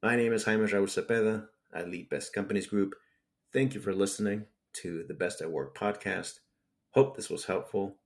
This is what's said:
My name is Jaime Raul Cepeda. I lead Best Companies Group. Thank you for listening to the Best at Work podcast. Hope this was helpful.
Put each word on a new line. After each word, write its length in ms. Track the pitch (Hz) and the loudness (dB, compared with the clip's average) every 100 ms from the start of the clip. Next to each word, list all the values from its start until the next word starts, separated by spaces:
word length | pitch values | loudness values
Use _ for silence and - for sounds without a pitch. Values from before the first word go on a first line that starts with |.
My 120 | 110 | 4
name 180 | 120 117 | 4 4
is 120 | 113 | 2
Jaime 220 | 107 110 107 | 2 2 4
Raul 200 | 101 98 | 4 2
Cepeda. 600 | - - 113 110 110 107 _ _ | 0 0 2 4 2 -4 _ _
I 80 | - | -8
lead 260 | 87 87 - | -8 -8 -6
Best 240 | 71 - | -6 -4
Companies 360 | - 98 101 92 | -4 -2 -2 0
Group. 260 | 104 98 - _ _ _ _ _ | 0 0 -2 _ _ _ _ _
Thank 220 | 131 131 | 0 0
you 60 | 104 | 0
for 120 | 101 | -4
listening 540 | 95 98 - 104 104 107 _ _ | 0 0 2 -2 -2 -6 _ _
to 280 | - 90 82 | -12 -8 -8
the 120 | 82 | -8
Best 260 | 80 90 - | -4 -4 -2
at 100 | 82 | -4
Work 260 | 80 67 - | -4 -6 -2
podcast. 640 | 104 104 101 92 - - _ _ _ _ _ | -2 -2 -4 -4 -6 -14 _ _ _ _ _
Hope 260 | - 135 - | 4 4 2
this 120 | - | -8
was 180 | 85 - | -6 -2
helpful. 500 | 92 - 104 98 98 | -4 -2 -4 -4 -8